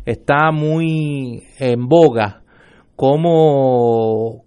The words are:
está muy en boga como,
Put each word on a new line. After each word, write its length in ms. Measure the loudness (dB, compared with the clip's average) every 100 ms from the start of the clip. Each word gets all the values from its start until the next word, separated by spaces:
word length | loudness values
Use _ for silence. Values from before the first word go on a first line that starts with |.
| -10
está 460 | -8 -2 0 0
muy 920 | 0 -2 -2 -2 -4 -4 -6 -10 -12 -18 _
en 280 | -4 -4 2
boga 560 | 4 4 4 -4 -6 _ _ _ _ _ -4
como, 1500 | -2 0 0 2 4 2 2 2 2 0 0 -2 -4 -10